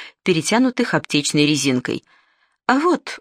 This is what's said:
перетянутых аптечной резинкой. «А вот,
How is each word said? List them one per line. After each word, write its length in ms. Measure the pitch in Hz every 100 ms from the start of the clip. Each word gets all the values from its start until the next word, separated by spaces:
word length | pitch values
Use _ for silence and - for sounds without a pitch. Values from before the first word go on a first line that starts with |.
| - _
перетянутых 720 | 190 160 - 220 254 247 240
аптечной 520 | 156 - 151 - 151 147
резинкой. 580 | 147 139 127 123 - - _ _ _ _ _ -
«А 120 | 269
вот, 400 | 349 294 - -